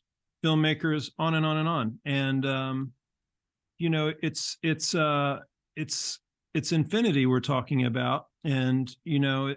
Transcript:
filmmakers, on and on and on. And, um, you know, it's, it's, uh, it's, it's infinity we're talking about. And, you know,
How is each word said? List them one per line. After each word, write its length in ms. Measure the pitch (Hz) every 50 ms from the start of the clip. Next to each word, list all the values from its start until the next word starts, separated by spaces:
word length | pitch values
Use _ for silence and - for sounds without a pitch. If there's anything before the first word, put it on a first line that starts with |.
| _ _ _ _ _ _ _ _ -
filmmakers, 640 | 160 160 156 156 156 156 156 - 165 151 151 - - - -
on 160 | 160 165 160
and 120 | 160 156
on 100 | 156 156 156
and 100 | 156 160
on. 300 | 170 151 131 214 113 - -
And, 400 | 147 139 139 135 135 135 135 131
um, 480 | 135 135 135 131 131 131 131 135 131 127 _ _ _ _ _ _ _ _ _ _ _ _ _ _ _ _ -
you 100 | 165 165
know, 220 | 160 156 151 151 156 156 -
it's, 360 | 160 156 - - - - - -
it's, 320 | 165 156 156 160 - -
uh, 440 | 175 156 151 147 143 143 143 139 - - _ _ _ _ _ -
it's, 420 | - 156 147 - - - - - - _ _ _ _ _ _ -
it's 180 | 160 - - 170
infinity 540 | 160 151 156 - 220 233 220 156 139 131
we're 140 | 127 127 127
talking 440 | 123 - 139 127 123 - 147 131 127
about. 400 | 120 117 127 123 123 131 151 - _ _ _ -
And, 500 | 160 139 131 127 127 127 131 131 120 - _ -
you 140 | 170 156 143
know, 340 | 139 139 135 135 135 139 143